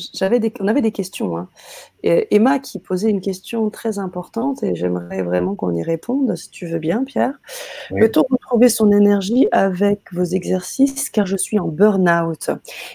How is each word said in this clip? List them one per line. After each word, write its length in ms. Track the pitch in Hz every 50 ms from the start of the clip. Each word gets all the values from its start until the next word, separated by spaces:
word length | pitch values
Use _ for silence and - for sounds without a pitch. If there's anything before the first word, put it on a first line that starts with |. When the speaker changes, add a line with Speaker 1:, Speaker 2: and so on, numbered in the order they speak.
| - - -
Speaker 1:
j'avais 260 | - 190 190 226 240
des, 140 | 208 220 - -
on 100 | 190 202
avait 120 | 226 285
des 120 | 220 214
questions, 440 | 214 - 185 - - - 220 180 165
hein. 120 | 170 180 - _ - - - - - - - _ _
Et 320 | - - 170 170 - - 202
Emma 240 | 202 220 262 277 277
qui 200 | 277 - - -
posait 320 | - - 190 180 202 220
une 100 | 202 190
question 480 | 190 196 185 190 - - 233 226 220 214
très 300 | - - - 226 196 202
importante 640 | 196 185 - 180 175 - - 226 240 277 269 -
et 120 | 208 190 180
j'aimerais 480 | 160 175 - 180 180 175 175 190 190
vraiment 320 | 180 175 - 90 - 190 202
qu'on 180 | - - 185 170
y 80 | 170
réponde, 520 | 165 165 165 165 - - 254 285 269 226 185
si 140 | 165 - -
tu 180 | - - 180
veux 120 | 165 165 165
bien, 260 | 156 156 190 240 269
Pierre. 300 | - - 220 226 262 277 - _ - - - - - - - - -
Speaker 2:
Oui. 100 | - -
Speaker 1:
Peut-on 240 | 220 220 - 311 285 -
retrouver 400 | 262 - - - 254 214 247 240
son 200 | - - 220 208
énergie 580 | 208 202 208 202 202 202 190 196 233 254 277 -
avec 480 | - 202 196 196 185 175 202 202 202 202 _ -
vos 120 | 175 175 180
exercices ? 840 | 165 175 185 170 175 185 185 - - - - 269 269 269 - - -
Car 160 | - 214 196
je 100 | 180 196
suis 220 | 190 - - 214 202
en 100 | 170 165
burn-out 840 | 151 151 202 214 196 190 180 175 170 170 165 165 160 - - 156 151 - - - - - - -